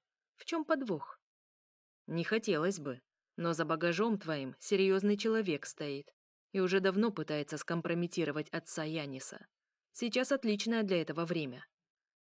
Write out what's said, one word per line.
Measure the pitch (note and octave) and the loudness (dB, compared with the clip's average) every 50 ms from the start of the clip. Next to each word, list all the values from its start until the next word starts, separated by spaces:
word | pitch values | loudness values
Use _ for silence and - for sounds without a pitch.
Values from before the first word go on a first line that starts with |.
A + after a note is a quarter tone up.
| _ _ _ _ _ _ _ _ | _ _ _ _ _ _ _ _
В | - | -8
чем | - E4 E4 D4+ | -4 -4 -4 0
подвох? | - D#4+ C#4 C4+ A3 F3 C#3+ - - - - _ _ _ _ _ _ _ _ _ _ _ _ _ _ _ _ _ - | 0 0 0 2 -2 -2 -2 -4 -8 -14 -18 _ _ _ _ _ _ _ _ _ _ _ _ _ _ _ _ _ -6
Не | D#3 E3+ E3 | -4 -4 0
хотелось | - G#3+ A3+ A3 A3 F3 D3+ D#3 F#3+ G3 F#3 | 0 0 0 2 2 2 2 2 0 0 -2
бы, | C#3 C#3+ B2 B2 - _ _ _ _ _ _ | -4 -6 -6 -6 -10 _ _ _ _ _ _
но | - E3+ E3+ | -4 -2 -2
за | E3 D3+ E3 | 0 0 0
багажом | D3+ D#3+ D#3 F3 E3+ E3 E3+ A3 A#3 G#3+ G3 | 0 0 2 2 0 2 2 2 2 2 0
твоим | - D#3+ D#3 C#3+ C3+ C3 - - | 0 -2 -2 -2 -2 -6 -8 -10
серьезный | - - G#3 F#3+ G3 F#3+ F#3+ F#3+ F#3+ G#3 G#3 G3+ | -2 0 2 4 6 4 4 4 4 4 2 2
человек | - A3+ A3 A3 G#3+ F#3 D3+ C#3 - | 2 0 0 2 0 0 -2 -2 -4
стоит | - - - D3+ D3 C#3 C#3 C#3+ - _ _ _ _ _ _ _ _ - | -8 -8 -6 -6 -6 -6 -8 -10 -14 _ _ _ _ _ _ _ _ 0
и | G3 | 2
уже | F#3 F3+ F#3 G3 | 2 4 4 4
давно | F#3 F#3+ F#3 G3 A3+ A#3 | 4 4 4 4 2 2
пытается | G#3 - D#3 - D3+ D3+ D3 - D#3 C#3+ | 0 -2 -4 -2 -2 -2 -2 -4 -6 -6
скомпрометировать | - - E3+ E3+ - - E3+ F3 F3 E3+ - F3+ D#3+ D#3 C#3+ D3+ D3+ - | -4 -2 -2 -2 0 0 0 0 0 -2 0 0 0 0 0 -2 -4 -4
отца | - E3 E3 - - E3 D#3 | -6 -6 -6 -4 -4 -4 -4
Яниса. | D#3 D#3+ D#3+ D3 C#3+ C3 C3 - - - - - - _ _ _ _ _ _ _ _ | -2 -4 -4 -4 -6 -8 -8 -8 -10 -10 -12 -16 -20 _ _ _ _ _ _ _ _
Сейчас | _ - A#3+ A#3 - B3 B3+ - | _ -4 -4 -2 0 0 2 2
отличное | C#4 C4+ - A3 G#3 G#3 - A3+ A#3 A3+ G#3+ | 0 2 2 2 0 2 2 0 2 2 2
для | F#3+ F#3+ E3+ | 2 2 2
этого | D#3 - C#3+ D#3+ E3+ | 2 0 -2 -2 -2
время. | D#3+ F3 E3 D3+ C3 B2 C#3 - - _ _ _ _ _ _ _ _ _ _ | 0 0 0 0 -2 -6 -10 -16 -20 _ _ _ _ _ _ _ _ _ _